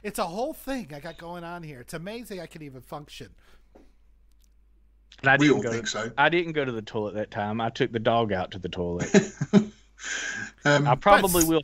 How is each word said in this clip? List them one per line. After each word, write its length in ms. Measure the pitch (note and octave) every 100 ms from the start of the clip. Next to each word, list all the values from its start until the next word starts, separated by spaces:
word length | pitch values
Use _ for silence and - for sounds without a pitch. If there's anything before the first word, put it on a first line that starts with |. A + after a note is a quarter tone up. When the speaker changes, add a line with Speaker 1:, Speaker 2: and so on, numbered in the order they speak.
Speaker 1:
it's 180 | G#3 A3
a 40 | F#3
whole 280 | F#3 C#4
thing 380 | D#4 - C4+ D3+
I 60 | D3
got 180 | E3 D#3+
going 240 | E3+ F3
on 200 | E3+ F3
here. 160 | D#3+ C3
It's 120 | A#2+
amazing 480 | D#3+ F3+ A#3 A3+ F#3+
I 60 | D#3+
can 160 | E3
even 180 | D3 C3
function. 500 | - D3+ D3 - A2+ - _ - _ - - _ _ _ _ _ _ _ _ _ _ _ _ -
Speaker 2:
And 80 | C3+
I 60 | C#3
Speaker 3:
We 100 | D3
Speaker 2:
didn't 80 | C3
Speaker 3:
all 40 |
Speaker 2:
go 60 | A#2+
Speaker 3:
think 120 | A2+
Speaker 2:
to, 60 | G#2+
Speaker 3:
so. 200 | A2 A2+ C3+
Speaker 2:
I 120 | D3+
didn't 220 | F3 E3
go 100 | D3+
to 80 | C3
the 100 | A2+
toilet 320 | G#2 A2+ G#2
that 160 | G2+ G#2
time. 300 | A2 G#2 A2
I 80 | A#2
took 240 | - B2+
the 60 | A2+
dog 340 | A2+ A#2 A2+
out 200 | F#2 F2+
to 60 | F#2+
the 120 | F2
toilet. 400 | F#2 F2 F2 - G3+ - - D3
Speaker 3:
<laughs> 180 | G#3 - - _ _ - - - - - - D3
Um, 200 | D3 A#2+
Speaker 2:
I 60 | B2+
probably 340 | G3+ G#3 G3
Speaker 1:
But 60 | F3
s-, 20 | E3
Speaker 2:
will 140 | D#3+